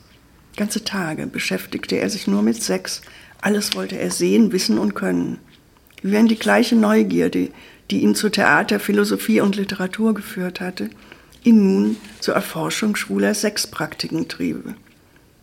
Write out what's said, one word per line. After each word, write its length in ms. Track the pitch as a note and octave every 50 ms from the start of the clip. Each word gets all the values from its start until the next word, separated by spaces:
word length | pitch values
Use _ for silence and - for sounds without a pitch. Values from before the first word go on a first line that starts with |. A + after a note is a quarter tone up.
| - _ - _ _ _ _ _ _ _ -
Ganze 280 | - G#3 G#3+ - G#3+ -
Tage 420 | - - G3 F3+ D#3 D#3 - -
beschäftigte 720 | - - - - - F#3+ F#3 - - - - - - -
er 140 | - - G3+
sich 180 | G3+ G3 - -
nur 160 | G3 G3+ G#3
mit 180 | A3 A#3 A3+
Sex. 400 | - - F#3 F#3 F#3 - - - - - - - - - - -
Alles 320 | - G3 G#3 G#3 G3+ - -
wollte 220 | F#3+ F#3+ F#3+ F#3+ -
er 140 | - F3+
sehen, 400 | F3+ - F3 F3+ G3 G#3+ A#3 F#3+
wissen 260 | F3 F#3 - - G#3+ A3
und 160 | G#3 G#3 G3
können. 460 | - - F#3 F2+ - - - - - - - - _ _ _ _ _ _ _ _ - -
Wie 80 | F#3+
wenn 160 | G3+ G#3 A3+ A3+
die 100 | A3+ A3
gleiche 380 | - G#3 G3+ G#3 A#3+ - A#3+
Neugierde, 720 | A3+ G#3+ G#3 G#3+ A3 G#3+ F#3+ F3 E3+ E3+ F3+ F3+ F3+ - - - - - - - - _ -
die 140 | G3+ G3 -
ihn 100 | G#3 G#3
zu 160 | - - G#3
Theater, 500 | - G3+ - - C#3+ D#3 G#3 - G#3+ G3+
Philosophie 640 | - - G3+ G#3 G3+ G#3 G#3 F#3+ - - A3 G#3
und 140 | G3+ G3+ G3
Literatur 580 | G#3 G3 - G3+ - F#3 F#3 - - A3 A3+ G#3+
geführt 480 | G3+ G3+ - - F#3+ F3+ F3+ F3+ -
hatte, 280 | F3+ F3+ F#3 - G3+ A3 - - - - - - - - - - -
ihn 200 | A#3+ A3+ A3 G3+
nun 340 | F#3+ G3 G3 G3+ G#3+ A3 - - - - -
zur 160 | - - -
Erforschung 600 | - G3 - - E3 D#3 D#3+ E3 - A3+ G#3+ G#3
schwuler 380 | - - - G3 G3 G3+ G3+ G#3
Sexpraktiken 920 | G#3 - G#3+ G#3+ - - - - - D#3 D3+ - - - - - D#3+ - -
triebe. 480 | - - F2+ E2+ - - - - - - - - _ _ _ _ _ _ _ _ _ _